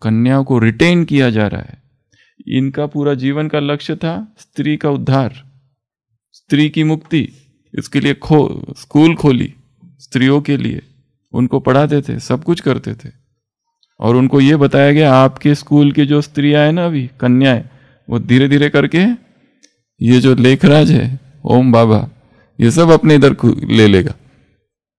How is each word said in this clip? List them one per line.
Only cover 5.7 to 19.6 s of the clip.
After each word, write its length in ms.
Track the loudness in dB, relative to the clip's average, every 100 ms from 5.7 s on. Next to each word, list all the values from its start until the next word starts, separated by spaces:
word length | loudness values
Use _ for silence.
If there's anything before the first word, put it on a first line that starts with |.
| _ _ _ _ _ _
स्त्री 380 | _ -4 -2 0
की 140 | -2
मुक्ति। 460 | -2 -4 -4 -6 -6 -12 _ _ _ -14
इसके 220 | -8 -4
लिए 140 | -4
खो-, 640 | -4 0 0 0 -6 -16 -20
स्कूल 380 | -4 2 2 2
खोली 380 | 0 0 -4 -12 _ _ _
स्त्रियों 560 | _ _ -2 0 0
के 160 | -2 -6
लिए, 240 | -6 -10 -14 _ _ _ _
उनको 280 | -4 -2 -2
पढ़ाते 420 | 0 0 0 -2
थे, 180 | -4 -10
सब 240 | -6 -6
कुछ 180 | -4 -4
करते 340 | -4 -4 -8 -14
थे। 160 | -18 -20 _ _ _ _ _ _ _ -6
और 160 | 0 2
उनको 260 | 2 2
ये 140 | 2 2
बताया 360 | 2 2 2
गया, 220 | 2 4
"आपके 420 | 4 2 0 -2 -2
स्कूल 360 | 0 2 2
के 140 | 2 0
जो 160 | -2
स्त्रियां 440 | -4 -4 0 2 2
हैं 60 |
ना 140 | 0 -4
अभी, 240 | -6 -8 -4
कन्याएं, 500 | 0 2 2 0 -6 _ _ _ -8
वो 100 | -6
धीरे-धीरे 500 | 0 2 2 0 0
करके 340 | 0 0 0 0 -2 _ _ _ _